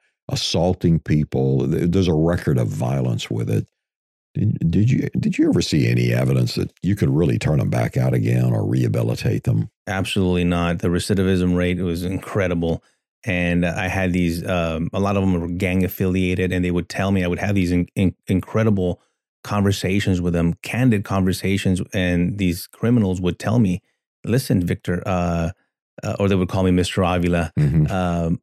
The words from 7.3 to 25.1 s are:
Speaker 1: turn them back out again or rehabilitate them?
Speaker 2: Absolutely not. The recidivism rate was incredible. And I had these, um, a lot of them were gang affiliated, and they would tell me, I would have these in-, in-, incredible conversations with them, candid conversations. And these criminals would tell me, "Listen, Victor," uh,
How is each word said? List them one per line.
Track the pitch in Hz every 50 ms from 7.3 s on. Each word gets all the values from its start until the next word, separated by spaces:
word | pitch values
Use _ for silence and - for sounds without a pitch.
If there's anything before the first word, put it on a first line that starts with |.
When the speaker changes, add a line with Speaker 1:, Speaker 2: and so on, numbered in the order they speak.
| 117 110
Speaker 1:
turn | - - - 123
them | 52 50
back | - 58 57 57 -
out | 65 64 64
again | 62 60 53 57 62 62 62 62
or | 58 53 50
rehabilitate | 52 60 65 62 57 - - 57 57 58 - - - - - -
them? | 123 110 107 107 - _ _ _
Speaker 2:
Absolutely | 104 95 98 95 - - 101 92 90 90 90 87
not. | 87 87 85 87 87 87 87
The | - 87
recidivism | 87 90 - - 101 95 92 95 95 90 90 90 90
rate | 90 90 90 90 87
was | 92 87 85 87 87
incredible. | 90 95 92 - - - 107 92 87 90 85 85 82 82 - _ _ _ _ _ _ _ _ -
And | 104 90 87 87 87 87 87 87
I | 85 - - 90 90
had | 87 95 92 90
these, | 85 90 87 85 82 85 -
um, | - 92 87 82 82 80 80 85 -
a | - 98
lot | 98 98 101
of | 98
them | 95 95 92 85
were | 85 85
gang | 87 87 98 90 92 95 90
affiliated, | 90 - - 98 92 92 95 92 90 90 98 92 90
and | 92 90
they | 90 90
would | 87 87 85 -
tell | - - 95 98
me, | 98 95 90
I | 87
would | 87 87
have | 95 104 104
these | 98 90 87
in-, | 90 87 85 - -
in-, | - 95 90 - _ _
incredible | - 101 90 - - - 110 110 113 104 95 90 90 85 - _ _ _ _ _ _ _ _
conversations | - - 104 104 98 98 95 - - 90 95 101 - 101 92 90
with | 87 87 85
them, | 85 85 85 85 -
candid | - - - 113 131 127 110 98
conversations. | 104 - 98 95 92 95 87 - - 95 98 95 - 98 90 90 - - -
And | 98 90 90 87 87 87 87 101
these | 101 95 87 82 87 -
criminals | - - - - 113 123 120 101 92 90 92
would | 90 87 85 -
tell | - 101 113 123
me, | 110 95 90 92 - _ _ _ _ _ _ _
"Listen, | - - 110 135 139 - 120 95
Victor," | 87 85 - - - - 87 - -
uh, | 101